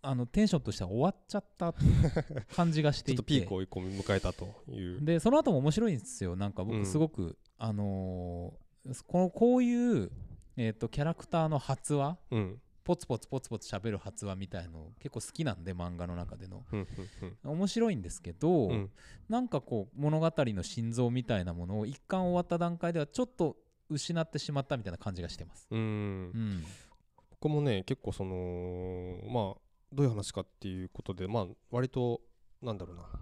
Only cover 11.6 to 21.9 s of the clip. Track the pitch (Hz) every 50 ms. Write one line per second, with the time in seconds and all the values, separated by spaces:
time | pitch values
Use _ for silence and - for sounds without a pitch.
11.6 | - - 135 - - - 147 143 139 143 175 - - - 127 113 104 90 101 120
12.6 | - _ _ - _ - 170 170 - - 123 110 - - - 135 - - 117 104
13.6 | - - - 98 95 113 104 92 - 104 - - - 101 95 92 98 92 - 95
14.6 | 85 85 82 82 78 82 - - - 139 - 120 - - - - 165 139 101 85
15.6 | 82 92 92 90 87 87 87 85 87 87 87 87 87 87 101 101 92 92 95 98
16.6 | - - - 107 92 - 113 - 92 95 - - - 90 98 - - 139 147 165
17.6 | 196 196 - 226 226 226 196 120 90 85 - - - 87 82 85 - 160 180 165
18.6 | 120 92 123 107 98 98 - - - - - - - - 214 240 254 233 - 143
19.6 | - - - 113 98 113 - - 143 151 156 156 160 165 165 - 143 120 104 92
20.6 | 87 - - - 117 117 113 120 127 120 120 127 123 113 120 98 87 87 85 87
21.6 | 87 87 98 107 104 104